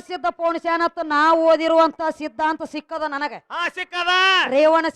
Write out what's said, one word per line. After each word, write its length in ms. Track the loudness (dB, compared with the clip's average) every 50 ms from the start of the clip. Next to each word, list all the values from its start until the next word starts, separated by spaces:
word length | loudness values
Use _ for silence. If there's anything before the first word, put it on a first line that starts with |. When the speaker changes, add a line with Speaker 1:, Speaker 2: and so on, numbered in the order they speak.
| -4
Speaker 1:
ಸಿದ್ಧ 200 | -6 -10 -6 -6 -6
ಪೋಣಿಸ್ಯಾನ 520 | -6 -2 -4 -4 -4 -2 -4 -2 -2 0 -2
ಅಂತ 140 | -2 -4 -6
ನಾ 300 | -6 -2 0 2 4 4
ಓದಿರುವಂತ 680 | 4 4 4 4 4 4 2 2 4 4 4 2 0 -4 -6 -6 -6 -6
ಸಿದ್ಧಾಂತ 440 | -10 -10 -6 -4 -2 -2 -2 -4
ಸಿಕ್ಕದ 400 | -8 -10 -10 -12 -10 _ -8 -8
ನನಗ. 300 | -6 -6 -6 -6 -6 -8 -8 -12 _ _
Speaker 2:
ಹಾ, 160 | -8 -6 -6 -6
ಸಿಕ್ಕದ. 400 | -6 -8 -12 -8 -6 -4 -2 0 2 2 4 4 2 2 0
Speaker 1:
ರೇವಣ 400 | 2 2 4 4 4 4 2 0 -2 -6